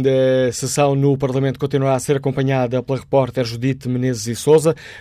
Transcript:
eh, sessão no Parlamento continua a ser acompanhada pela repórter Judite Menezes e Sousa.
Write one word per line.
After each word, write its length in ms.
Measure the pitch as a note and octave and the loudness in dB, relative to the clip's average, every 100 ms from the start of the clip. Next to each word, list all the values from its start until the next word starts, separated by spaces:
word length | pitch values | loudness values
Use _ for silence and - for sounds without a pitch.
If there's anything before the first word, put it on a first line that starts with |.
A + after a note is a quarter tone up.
| C3 | 2
eh, 440 | C3 C3 C3 B2+ | 2 4 2 0
sessão 420 | - C3 - C#3+ | -2 -4 0 2
no 240 | C#3 C#3 C#3 | 2 2 2
Parlamento 400 | C3+ C3 C3+ C3 | 0 0 -2 -2
continua 360 | C#3 C#3 C3+ | -2 0 0
a 40 | C3 | 0
ser 180 | C#3+ C#3 | 0 -2
acompanhada 680 | C#3 C3 C3+ C3 B2 B2+ | -2 -2 0 0 0 -2
pela 180 | B2 C3 | -4 -6
repórter 440 | - C#3 B2 C3 | 0 0 0 -2
Judite 440 | A#2 A#2 C3 C3+ B2+ | -4 -4 -4 -4 -4
Menezes 380 | B2 C3 A#2 A2 | -2 -2 -2 -6
e 80 | A2+ | -2
Sousa. 380 | D3 D#3 D#3 D#3 - - | 4 4 4 -2 -8 -18